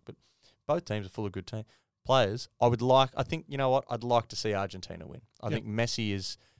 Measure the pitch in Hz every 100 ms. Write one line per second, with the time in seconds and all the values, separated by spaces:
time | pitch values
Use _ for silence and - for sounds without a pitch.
0 | - - _ _ _ _ - 160 180 107
1 | 95 - 104 95 92 110 107 _ _ _
2 | - 131 104 117 - _ 120 117 127 131
3 | 131 - 139 165 - 139 135 135 - 120
4 | 120 120 113 107 110 101 98 95 - 87
5 | 82 - _ _ 113 - - 107 120 -
6 | 110 98 95 - _ _